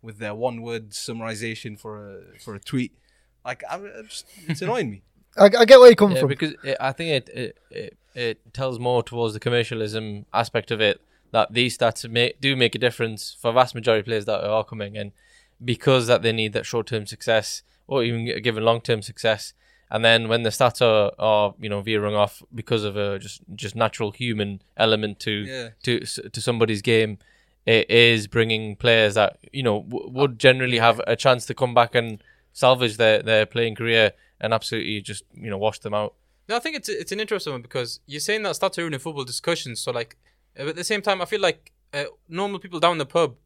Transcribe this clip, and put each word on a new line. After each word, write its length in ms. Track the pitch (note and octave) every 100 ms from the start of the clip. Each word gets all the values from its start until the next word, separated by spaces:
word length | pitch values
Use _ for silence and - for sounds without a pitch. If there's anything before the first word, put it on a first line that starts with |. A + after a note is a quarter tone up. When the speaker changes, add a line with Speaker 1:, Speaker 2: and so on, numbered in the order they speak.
Speaker 1:
with 160 | A2+ G#2
their 160 | G#2+
one-word 560 | G#2+ B2 A#2 A#2 A#2 A2
summarization 880 | - - A2+ A2+ A2 A2+ A2 A#2 G#2
for 380 | A2+ G#2 G2+ G2
a, 200 | F2+ F#2
for 160 | - G2+
a 40 |
tweet. 320 | - C3 B2 _ _ _ _ _
Like, 180 | B2 B2+ -
I'm, 140 | E3+ G3+ -
I'm 100 | A2
just, 180 | - - - D#3+
it's 120 | D3+
annoying 280 | F#3 B3 D3
me. 120 | G2+ _ _
Speaker 2:
<laughs> 160 | _ -
I, 60 |
I 200 | G3+ G#3
get 140 | A3+ C4
where 100 | B3
you 80 | A#3
come 160 | G#3
Speaker 3:
Yeah, 80 | D#3+
Speaker 2:
from. 80 | C3+
Speaker 3:
because 260 | C#3 D#3 C#3+
it, 120 | C#3 C3+
I 100 | C3
think 200 | C3+ E3
it, 180 | C#3+ - -
it, 220 | B2 - _
it, 260 | - G2+ _ _
it 400 | - A#2+ A2 _
tells 260 | - C3+ A#2+
more 240 | B2 B2
towards 300 | A2+ A#2+ A#2
the 60 | G#2+
commercialism 880 | A#2+ A#2+ A2+ A2+ G#2+ A2 A2 G#2 -
aspect 380 | - A#2 A#2 G#2
of 80 | A2
it, 200 | G#2+ - _ _ _
that 200 | A2+ G#2+
these 240 | A2+ B2 -
stats 300 | A#2 A2 A#2
may, 240 | A#2 A#2+ -
do 140 | C3+
make 200 | C3+ A#2+
a 40 | -
difference 560 | B2 - A2+ G#2+ - -
for 120 | B2
vast 220 | A#2 B2
majority 260 | A#2+ A2+ A2
of 40 |
players 220 | G2 A2+ G2+
that 180 | G#2
are 200 | G2+ A2
coming 320 | G#2 A2+ G2+ G#2+
in, 160 | G#2 _ _ _ _ _
because 420 | A#2+ A2+ - C3 A#2
that 160 | A#2+
they 100 | A2+
need 200 | A2+ A2
that 140 | G#2+ -
short-term 400 | A#2+ G#2 A2+ G2+
success 560 | A2 - A2+ G#2 - _ _ _
or 160 | C3+
even 240 | A#2 A#2 A#2
g-, 140 | -
given 240 | A2 A2
long-term 380 | A2+ A#2 - A2+
success. 520 | G2+ - A2+ G#2+ - _ _ _ _
And 140 | A2
then 240 | A2+ A2+ A2+
when 140 | A2+
the 80 | A#2
stats 300 | - B2 -
are, 320 | A#2+ A2 G2+ -
are, 360 | G#2+ G#2+ G#2 -
you 80 | G#2+
know, 120 | G2+
veering 320 | G2+ A2 G#2
off 280 | G#2 G2+ - _
because 280 | A#2 A2 A#2
of 120 | G#2 G2+
a 220 | G2+ G2
just, 240 | G2 - -
just 220 | G2 G#2 A2+
natural 340 | A2 - G#2+
human 520 | - B2 G#2+ G2+ G2 _ -
element 440 | A2 G#2+ G#2+ G2+
to, 100 | -
Speaker 1:
Yeah. 360 | G#2 G2+ C3 A#2 _
Speaker 3:
to 180 | - A#2
s-, 160 | - - -
to 80 | -
somebody's 420 | A2 A#2+ A2 G#2+
game, 360 | G2 A2+ A2 G#2 _ _ _ _ -
it 220 | A2+ -
is 360 | A#2 A#2 A2+ G2+
bringing 480 | A#2 F#2 A2 F2+ G2+
players 380 | B2 A2+ G#2+
that, 240 | G#2 G2+ - -
you 100 | C3+
know, 200 | B2 G#2 F#2+
w-, 200 | A#2+ -
would 280 | B2+ C#3 A2+
generally 400 | C3+ C3 B2+ A#2+
have 220 | A2+ A2+ -
a 80 | A#2
chance 300 | C3+ B2+ -
to 80 |
come 200 | - B2
back 200 | A#2+ A#2
and 280 | B2 A#2 G#2+ _ _ _
salvage 440 | - B2+ B2+ B2 G#2+
their, 260 | A2+ G#2+
their 240 | A2 A2 G#2+
playing 280 | A#2+ A#2
career 380 | G#2+ A2+ A2+ G#2+ - _ _
and 120 | G#2+
absolutely 480 | A2 - A2+ D2+ G#2
just, 240 | G2 G#2 _
you 160 | - A2+
know, 80 | G2
wash 200 | G#2+ G#2+
them 140 | A2
out. 200 | G#2 G#2 _ _ _ _
Speaker 4:
No, 80 | A#3
I 20 |
think 180 | D#4+ D4+
it's, 120 | -
it's 240 | F3+ E3
an 80 | G3
interesting 320 | G#3+ G#3 E3
one 100 | C3
because 380 | A#2 C3+ A#2+ - _
you're 140 | C#3+
saying 220 | D3 G#3+
that 120 | G#3 D#3
stats 220 | G3 F3+
are 40 |
ruining 160 | E3+ C#3
football 260 | E3 D3
discussions. 560 | B2+ A#2+ - E3 C3 A#2
So, 120 | -
like, 240 | A#2+ A#2 - _ _ _ -
uh, 80 | C#3
at 80 | E3
the 80 |
same 180 | F3 G#3+
time, 200 | G3 F#3+
I 40 | F3
feel 140 | G#3+
like, 320 | F#3 - _ _ _
uh, 100 | C#3+ C#3+ _ _
normal 300 | E3 G3+ G3
people 220 | G3 F3
down 180 | E3+ E3+
the 80 | C3+
pub 300 | E3+ D#3+ A#2+